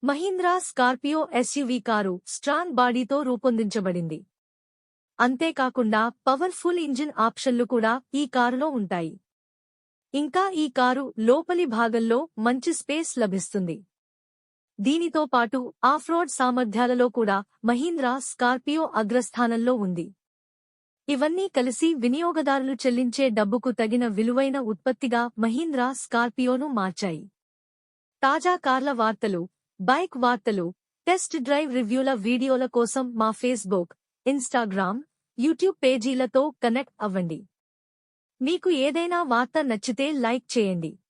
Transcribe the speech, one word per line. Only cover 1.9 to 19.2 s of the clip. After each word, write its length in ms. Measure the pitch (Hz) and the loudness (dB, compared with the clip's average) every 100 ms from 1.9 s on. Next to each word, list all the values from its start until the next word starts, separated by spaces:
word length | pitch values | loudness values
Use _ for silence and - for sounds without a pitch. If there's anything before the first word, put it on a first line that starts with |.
| 214 196 180 - | 0 0 -4 -8
స్ట్రాంగ్ 440 | - - 285 359 | -8 -2 -2 0
బాడీతో 500 | 254 247 240 247 277 | 2 2 2 0 0
రూపొందించబడింది. 1040 | 277 247 262 226 220 214 190 175 165 156 - _ _ _ _ _ _ _ _ _ | 0 0 0 0 0 -2 -2 -2 -4 -8 -14 _ _ _ _ _ _ _ _ _
అంతేకాకుండా, 880 | 247 254 330 311 262 247 226 214 226 - - | 2 2 -2 0 -2 0 2 2 0 0 0
పవర్ఫుల్ 520 | 262 359 359 339 349 | 2 0 -2 -2 -2
ఇంజిన్ 320 | 302 254 302 - | -2 -4 -4 0
ఆప్షన్లు 460 | 220 226 269 240 | 0 0 -2 0
కూడా 380 | 240 247 220 247 _ | 2 2 2 0 _
ఈ 120 | 269 285 | -4 -2
కారులో 420 | 262 240 254 302 | 2 2 2 -2
ఉంటాయి. 520 | 277 196 180 165 196 _ _ _ _ _ _ _ _ _ | -2 -2 -4 -6 -10 _ _ _ _ _ _ _ _ _
ఇంకా, 360 | 277 294 349 392 | -4 -2 0 0
ఈ 200 | 370 302 | 0 -2
కారు 440 | 254 247 254 269 - | 2 2 2 -4 -2
లోపలి 460 | 220 269 330 349 339 | 4 4 4 0 0
భాగంలో 640 | 220 233 226 226 233 330 - | 0 0 2 2 0 0 -2
మంచి 340 | 220 262 247 | 0 0 -2
స్పేస్ 460 | 320 - 294 330 - | -4 -2 -4 -4 -2
లభిస్తుంది. 680 | 214 190 - 202 180 160 - _ _ _ _ _ _ _ _ - | 0 0 -4 -4 -4 -6 -12 _ _ _ _ _ _ _ _ -4
దీనితో 460 | 202 311 339 311 302 | 0 2 0 0 0
పాటు 480 | 254 233 262 247 - | 2 0 -2 -6 0
ఆఫ్‌రోడ్ 460 | 247 294 - 330 339 | 2 2 0 -2 -2
సామర్థ్యాలలో 800 | - 254 247 240 202 240 247 247 | 0 0 2 0 0 0 2 2
కూడా 340 | 233 220 196 202 _ 220 | 2 0 0 -2 _ 0
మహీంద్రా 540 | 240 311 330 262 262 | 0 0 -2 -2 -2
స్కార్పియో 720 | - - 247 254 269 302 320 339 | -6 -2 0 0 0 -2 0 -2
అగ్రస్థానంలో 760 | 220 247 | 0 0